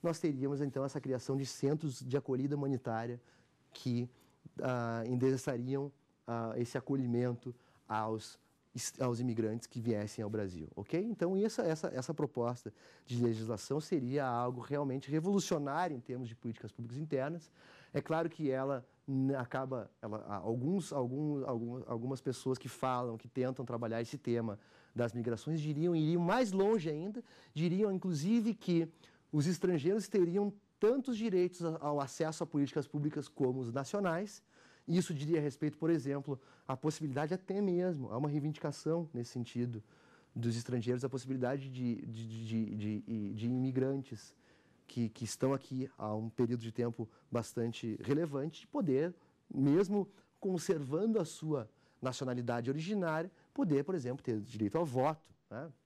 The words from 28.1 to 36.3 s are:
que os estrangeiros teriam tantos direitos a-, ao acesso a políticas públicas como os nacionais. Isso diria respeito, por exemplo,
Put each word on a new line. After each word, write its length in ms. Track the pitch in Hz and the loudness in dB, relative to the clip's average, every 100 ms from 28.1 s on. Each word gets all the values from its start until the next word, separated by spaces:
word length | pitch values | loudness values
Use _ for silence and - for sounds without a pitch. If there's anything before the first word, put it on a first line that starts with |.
| 156 165 233 220 202 | 0 4 4 4 0
que 340 | - 170 165 - - _ _ | 2 2 2 -4 -20 _ _
os 140 | 151 147 | 2 2
estrangeiros 640 | 175 190 170 143 214 190 | 2 2 4 4 2 2
teriam 440 | 208 175 185 202 196 _ _ | 4 4 4 2 -2 _ _
tantos 380 | 208 269 254 220 | 4 4 2 0
direitos 460 | 226 185 180 180 | 2 4 2 2
a-, 140 | 170 160 | -2 0
ao 220 | 147 147 | 0 0
acesso 420 | 135 - 160 156 | 0 0 -2 0
a 40 | 156 | -2
políticas 400 | 151 143 156 135 | 2 2 0 -2
públicas 400 | 151 147 151 135 | -2 -2 -2 -8
como 320 | - 131 131 | 0 0 2
os 120 | 120 | -2
nacionais. 720 | 123 135 208 190 165 208 - _ - - - - | -4 -2 0 2 0 -2 -10 _ -20 -20 -16 2
Isso 280 | 175 175 151 | 2 2 -2
diria 260 | 151 165 | 2 2
respeito, 380 | 147 120 151 147 | 2 0 -2 0
por 100 | 160 | 2
exemplo, 500 | 170 135 139 139 | 2 2 -2 -2